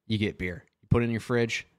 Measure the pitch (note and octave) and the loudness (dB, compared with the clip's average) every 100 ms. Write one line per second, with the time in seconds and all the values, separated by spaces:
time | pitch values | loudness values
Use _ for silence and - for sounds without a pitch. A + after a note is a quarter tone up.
0 | _ A2 G#2 - F2+ F2 - _ _ A#2+ | _ -2 0 -2 -8 -8 -14 _ _ 2
1 | A#2 A2+ - B2 A#2 - - | 2 -2 -2 0 0 -2 -10